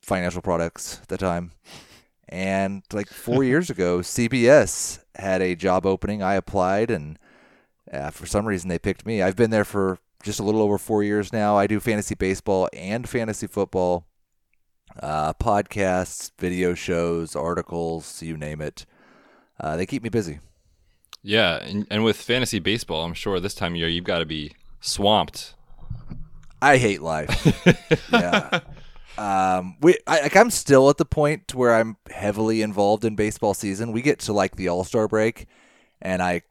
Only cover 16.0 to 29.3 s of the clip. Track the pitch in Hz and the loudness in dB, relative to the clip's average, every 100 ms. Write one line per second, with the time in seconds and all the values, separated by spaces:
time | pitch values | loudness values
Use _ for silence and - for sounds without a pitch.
16 | 90 - - _ 90 90 90 87 - 85 | -2 -8 -14 _ -4 -2 -2 -2 -4 -2
17 | 85 85 82 76 80 87 90 85 85 82 | 0 -2 -4 -6 -4 -4 -6 -6 -6 -6
18 | 76 - 82 78 78 76 76 - - _ | -10 -14 -10 -8 -8 -8 -10 -12 -20 _
19 | _ _ _ _ _ _ 76 80 95 139 | _ _ _ _ _ _ -6 -4 -4 -6
20 | 113 113 90 73 - _ _ _ _ _ | -4 -4 -4 -10 -16 _ _ _ _ _
21 | _ - - 107 98 80 - 101 104 107 | _ -20 -2 2 2 0 -4 -6 -4 0
22 | 110 104 - 120 127 107 90 113 - 80 | 0 0 -2 -2 0 -2 -2 -4 -4 -6
23 | 85 85 - 95 87 - 87 85 82 85 | -6 -6 -4 -2 -4 -4 -6 -2 -2 -2
24 | 90 90 80 80 73 - - - - - | -2 -2 -2 -6 -10 -14 -20 -14 -8 0
25 | 101 107 80 - - - - - - - | 4 4 2 -6 -18 -20 -20 -18 -12 -12
26 | - - - - - - 139 135 120 92 | -12 -14 -14 -16 -20 0 6 6 6 0
27 | 80 78 76 - 160 - - - - 165 | -2 -4 -2 0 2 4 4 2 2 -2
28 | - 240 175 196 - 180 - - - - | 2 0 2 0 0 -6 -6 -20 -18 -20
29 | - - 104 | -18 -8 -2